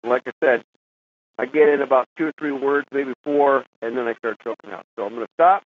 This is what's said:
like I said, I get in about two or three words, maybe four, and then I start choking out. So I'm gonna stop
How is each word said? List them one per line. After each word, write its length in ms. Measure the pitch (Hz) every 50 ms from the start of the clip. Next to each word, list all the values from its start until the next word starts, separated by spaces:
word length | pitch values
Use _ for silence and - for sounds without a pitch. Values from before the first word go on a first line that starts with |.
like 200 | - 117 123 131 -
I 60 | 131 - _
said, 220 | - 139 123 117 104 _ _ _ _ _ _ _ _ _ _ _ _ _ _ -
I 80 | 120
get 220 | 127 139 151 151 147
in 140 | 147 139
about 260 | 139 131 135 131 120 _ _
two 100 | - 160
or 60 | 156 143 -
three 140 | 156 147
words, 340 | 139 135 135 139 143 143 143 _
maybe 200 | 135 139 139 131 120 _
four, 420 | _ 147 147 147 143 139 139 131 127 _ _ _
and 160 | - 117 117
then 120 | 127 120 117
I 60 | 110
start 240 | _ - 117 107 _
choking 280 | - 120 110 _ - 107
out. 120 | 95 90 - _ _
So 80 | - 101
I'm 100 | 101 113
gonna 120 | 120 113 - _
stop 280 | - 165 180 190 196 _ _